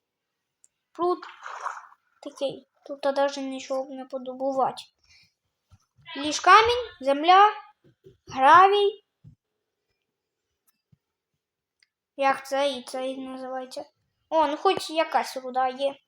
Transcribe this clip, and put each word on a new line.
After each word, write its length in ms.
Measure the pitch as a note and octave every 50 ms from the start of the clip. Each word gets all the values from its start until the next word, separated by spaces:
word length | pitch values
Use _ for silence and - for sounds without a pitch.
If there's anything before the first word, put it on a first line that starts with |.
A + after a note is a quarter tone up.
| _ _ _ _ _ _ _ _ _ _ _ _ _ _ _ _ _ _
Пруд 260 | _ - E4+ F4+ F4 - - - - - - - - - - - - - - - - _ _ _ _ _
такий. 460 | - D4 - - C#4+ C4+ - C4 - _ _ _ _
Тут 280 | - C#4+ C#4 - C#4 C4+
даже 260 | C#4 C#4 C#4 C#4 C#4
нічого 540 | C4+ C4+ C4 C4 - - C4+ C4 C4+ D4 C4+
не 100 | C4 B3+
подобувати. 760 | C4 C4+ C4 B3 B3+ B3+ C4 C4 C#4 C4 C4+ A#3+ C#3 - - - _ _ _ _ _ _ _ _ _ _ _ _ _ _ _ _ _ - - _ _ _ _ _ E4+ E4
Ліж 240 | C#4 C#4+ D4+ D4 -
камінь, 500 | - F4+ F#4+ G#4+ A4+ A#4 A#4+ B4 A#4 G#4+ - -
земля, 520 | C4 C4+ C#4 C#4+ D#4 E4+ F#4 G4 G#4 G#4+ G#4 - - - _ _ _ _ _ _ _ - - _ _
гравій. 760 | - - C4+ C4 C#4+ D#4+ F4 F#4+ G4 G4+ G#4 G4+ G4+ G#4+ - _ _ _ _ _ - - _ _ _ _ _ _ _ _ _ _ _ _ _ _ _ _ _ _ _ _ _ _ _ _ _ _ _ _ _ _ _ _ _ _ _ _ _ _ _ _ _ _ _ _ _ _ _ _ _ _ _ _ _ _ _ _
Як 300 | C#4 C4+ C4+ C4 - -
це 240 | - C4+ C4+ C#4+ C#4+
і 120 | C4 B3
це 260 | A#3+ - - C4 C4 C4
і 100 | C4 C4+
називається. 680 | C4 C4 C4 C4 C4 B3+ C4 C4 B3+ B3+ - C#4+ D4+ - _ _ _ _ _ _ _ -
О, 180 | D4+ D#4+ D4+
ну 100 | C#4 D4+
хоч 340 | D4+ - G4 F#4 - - -
якась 460 | D#4 D#4+ D#4 D#4+ D#4 C4 - - -
руда 320 | C4+ C4 B3+ B3 B3+ C4 B3+
є. 280 | B3+ C4 C#4 C#4 C#4 - _